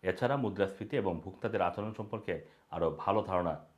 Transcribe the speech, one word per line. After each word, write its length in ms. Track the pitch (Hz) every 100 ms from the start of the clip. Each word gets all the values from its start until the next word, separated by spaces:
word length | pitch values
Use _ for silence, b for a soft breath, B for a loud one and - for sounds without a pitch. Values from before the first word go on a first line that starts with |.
এছাড়া 340 | 92 87 123 143
মুদ্রাস্ফীতি 600 | 117 95 98 - 107 139
এবং 240 | 95 82
ভোক্তাদের 380 | 95 95 110 104
আচরণ 300 | 87 87 107
সম্পর্কে 520 | 110 104 110 - 82 - B B
আরও 240 | 82 82 78
ভালো 240 | - 104
ধারণা 340 | 107 92 85 76 -